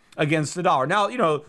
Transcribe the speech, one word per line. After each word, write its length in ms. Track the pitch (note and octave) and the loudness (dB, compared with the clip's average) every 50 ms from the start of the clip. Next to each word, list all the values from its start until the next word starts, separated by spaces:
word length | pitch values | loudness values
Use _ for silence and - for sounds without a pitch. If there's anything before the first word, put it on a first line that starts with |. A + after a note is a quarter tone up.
| _ _ - | _ _ -4
against 380 | - D#3+ D3 D#3+ D#3+ D3+ - - | -2 0 0 0 0 -2 -2 -4
the 80 | F3 | -2
dollar. 240 | E3+ F#3 E3 C3+ C3 | 0 2 2 2 2
Now, 220 | D3 F#3 G#3 G3+ G#3 | 0 0 0 0 -2
you 100 | A#3+ B3 | 0 0
know, 260 | G3 E3 D3+ C#3 - | 0 0 0 -2 -6